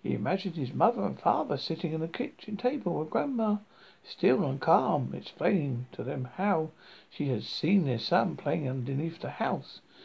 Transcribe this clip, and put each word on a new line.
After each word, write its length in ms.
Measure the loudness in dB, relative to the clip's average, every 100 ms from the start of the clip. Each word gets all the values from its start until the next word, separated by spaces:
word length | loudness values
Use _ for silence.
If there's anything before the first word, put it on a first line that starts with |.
He 120 | -2
imagined 400 | 0 0 0 -2
his 200 | -4 -4
mother 280 | 2 2 4
and 160 | -4 0
father 380 | 2 2 0 -4
sitting 360 | -4 -4 -2
in 80 | -2
the 80 | -4
kitchen 480 | -4 -8 -8 -10 -2
table 440 | -2 0 -2 -2
with 100 | 0
Grandma, 460 | 0 0 0 0 0 -4 -20 -20 -20 -18
still 380 | 0 4 4
and 160 | 2 0
calm, 540 | 4 4 6 0 0 -6
explaining 720 | -10 -2 2 2 2 -4 -6
to 120 | -6
them 240 | -4 -4 -6 -2
how 320 | 0 2 0 -8 -20 -20 _
she 180 | -4 0
had 140 | 0
seen 420 | -2 -4 2 4
their 140 | 4 0
son 380 | 2 2 2 -2
playing 320 | -2 -2 -2
underneath 520 | -2 -2 -2 -2 -4
the 100 | -10
house. 500 | -4 -2 -2 -6 -20 _ -20